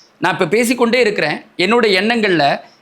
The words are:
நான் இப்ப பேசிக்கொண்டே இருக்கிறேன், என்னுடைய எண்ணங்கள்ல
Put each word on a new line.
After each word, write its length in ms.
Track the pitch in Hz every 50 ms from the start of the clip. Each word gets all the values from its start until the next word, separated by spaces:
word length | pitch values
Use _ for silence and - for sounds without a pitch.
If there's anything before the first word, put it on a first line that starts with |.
| - _ _ -
நான் 120 | - 180
இப்ப 160 | 180 151 190
பேசிக்கொண்டே 520 | 156 202 226 247 226 262 247 240 226 220 254
இருக்கிறேன், 460 | 240 214 - - 165 147 170 233 - - -
என்னுடைய 460 | - 175 196 226 240 226 214 190 185
எண்ணங்கள்ல 580 | 202 226 240 233 208 202 180 156 143 143 165 151 - - _ _